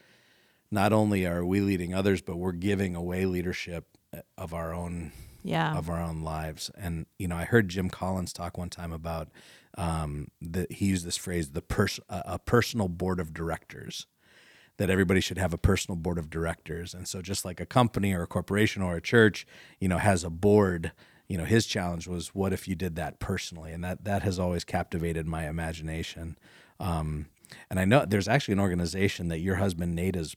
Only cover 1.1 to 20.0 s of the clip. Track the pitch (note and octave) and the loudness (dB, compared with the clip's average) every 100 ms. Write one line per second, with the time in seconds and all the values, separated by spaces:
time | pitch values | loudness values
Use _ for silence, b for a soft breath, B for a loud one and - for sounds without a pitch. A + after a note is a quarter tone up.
1.1 | G2+ F2+ E2+ F2 G2 G2+ F#2 F2 F#2 G2 | 2 2 0 2 2 4 2 0 0 2
2.1 | F#2 - E2+ F#2 F2 G2 G2 G2 F2 F2 | 2 -2 -4 -4 -2 0 0 0 -2 -4
3.1 | F#2 F#2+ F2+ F2 - - E2 - _ _ | 0 0 0 -2 -6 -8 -10 -12 _ _
4.1 | D2+ - - F2+ E2+ E2 E2+ F2 F2 D2+ | -20 -16 -12 -8 -6 -6 -6 -6 -6 -10
5.1 | B B B F#3 E3 D#3 D#3 - E2+ E2+ | B B B -4 -2 -2 -2 -2 -2 -4
6.1 | D#2+ D#2+ D#2 D#2+ D#2 - - F#2 E2 - | -4 -6 -6 -6 -8 -12 -10 -6 -6 -8
7.1 | - F2+ E2+ E2 A#2+ F#2+ F#2 F2+ - F#2 | -8 -4 -4 4 4 4 0 -4 -2 -2
8.1 | F#2+ F2 - E2+ - E2+ - E2+ D#2+ E2 | -2 -4 -6 -8 -8 -10 -8 -8 -8 -6
9.1 | E2 D#2 B B B B - E2+ D#2+ D2+ | -6 -8 B B B B -4 -2 0 -2
10.1 | D2 - _ E2+ F2+ E2+ D#2+ G2 F#2 E2+ | -6 -10 _ -6 -4 -4 0 0 0 -2
11.1 | - F#2+ F2 D2 D#2 - - G2 - - | -6 -2 -2 -2 -6 -2 2 2 -2 -8
12.1 | F#2+ - F2+ - A#2+ - A#2+ F#2 E2+ F#2 | -10 -8 -8 2 4 4 0 -2 0 0
13.1 | F2+ D#2+ D#2+ E2 D#2 - - - - - | 0 -2 -4 -4 -4 -8 -14 -12 -12 -14
14.1 | b b b b b b - F#2 F#2+ F#2 | b b b b b b -2 4 6 6
15.1 | F#2+ - F#2 F2+ E2 - F#2+ - F2 E2+ | 4 2 0 0 4 4 4 0 -4 -2
16.1 | E2+ D#2 D#2+ E2 E2 - E2+ F2 F2+ F#2 | -2 -4 -4 -4 -4 -8 -10 -10 -10 -10
17.1 | G2 F2+ G2 F#2 F2 F2 B2 A#2+ - G2 | -8 -6 -4 -6 -8 0 4 4 4 2
18.1 | F2+ E2+ F2+ - G2+ G#2+ G2+ F#2 E2+ - | 2 0 -2 0 4 4 2 -2 -2 4
19.1 | A#2+ G#2+ - B B B B F#2+ E2 | 8 8 6 B B B B 0 4